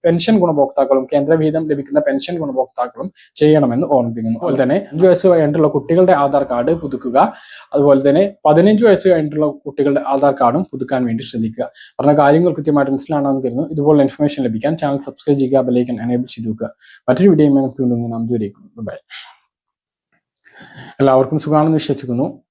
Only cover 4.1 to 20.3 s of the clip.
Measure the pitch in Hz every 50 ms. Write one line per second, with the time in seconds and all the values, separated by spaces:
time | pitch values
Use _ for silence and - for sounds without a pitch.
4.1 | 113 117 110 113 113 113 180 170 139 135 131 123 147 196 196 - 147 156 185 185
5.1 | 175 180 - 190 175 165 156 147 147 165 156 147 - 143 - - 165 175 185 175
6.1 | 160 143 143 139 139 143 139 - 123 120 123 147 170 165 160 139 131 123 - 123
7.1 | 117 135 180 220 - - - - - - - _ - 143 143 143 139 135 135 143
8.1 | 139 160 196 - - _ _ 151 147 165 180 208 214 202 240 220 190 180 - 190
9.1 | 175 160 151 147 147 151 156 151 139 - _ 147 135 - 139 139 139 139 - 135
10.1 | 139 135 143 143 135 - 135 - 123 160 190 - - 131 131 - 139 127 127 120
11.1 | 113 110 110 - - 113 110 110 110 - 120 - _ - - - _ - 127 143
12.1 | 147 151 143 143 147 165 175 175 151 156 143 156 147 143 135 135 135 135 - -
13.1 | 156 147 139 139 135 135 127 123 117 127 165 - 160 151 143 151 156 147 139 139
14.1 | - - 147 143 147 - 131 120 110 110 110 143 165 160 156 143 139 139 139 135
15.1 | 131 - - 151 143 139 135 127 135 135 127 127 123 123 123 123 123 107 113 120
16.1 | 123 120 127 - - 117 113 110 107 110 113 - - _ _ - - _ _ -
17.1 | 127 151 185 202 170 151 151 143 139 135 135 131 131 - 131 123 120 117 120 117
18.1 | 117 117 117 113 123 113 107 101 - _ - - _ 117 110 - - - _ _
19.1 | - - - - _ _ _ _ _ _ _ _ _ _ _ _ _ _ _ _
20.1 | _ _ _ _